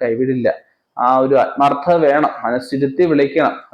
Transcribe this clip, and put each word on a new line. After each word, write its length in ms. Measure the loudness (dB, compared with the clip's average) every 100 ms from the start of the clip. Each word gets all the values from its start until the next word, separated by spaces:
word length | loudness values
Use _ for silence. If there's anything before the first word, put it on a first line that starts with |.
കൈവിടില്ല. 520 | -4 -2 -2 -2 -2 -4 -10 _ _ -2
ആ 200 | 0 2
ഒരു 180 | 2 2
ആത്മാർത്ഥത 600 | 0 0 0 0 0 2
വേണം, 340 | 2 2 0 -2
മനസ്സിരുത്തി 640 | -4 -4 -4 -4 -2 0 2
വിളിക്കണം. 540 | 2 2 2 0 -2 -4